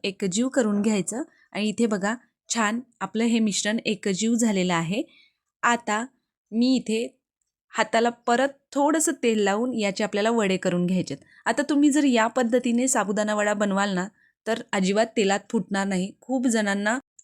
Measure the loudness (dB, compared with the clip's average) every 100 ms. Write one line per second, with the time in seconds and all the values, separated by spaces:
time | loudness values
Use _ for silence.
0 | -8 -4 -4 0 0 0 0 0 2 0
1 | -2 -6 -10 _ _ -6 -4 0 0 0
2 | -4 -6 -12 _ _ -2 -2 -2 -8 _
3 | -8 -2 2 2 2 0 -2 -2 -4 -4
4 | -4 -2 0 2 2 2 2 0 -2 -4
5 | -6 _ _ _ _ _ 0 0 -2 -4
6 | -6 _ _ _ _ 0 2 2 0 -4
7 | -4 -10 _ _ _ _ _ -2 0 2
8 | 0 -2 0 0 0 -4 _ 0 2 2
9 | 0 0 0 2 2 0 -2 -2 -2 -2
10 | -2 0 0 2 2 0 0 0 0 0
11 | -2 -8 -14 -6 -4 -2 0 4 4 4
12 | 4 4 2 0 0 2 2 0 0 0
13 | 0 -2 -2 0 0 0 0 0 0 -2
14 | -4 -10 _ _ -6 -6 -4 -2 0 2
15 | 0 0 0 0 -2 -4 -2 -4 -2 -2
16 | -4 -8 -6 -2 0 0 0 -2 -2 -4
17 | -6 _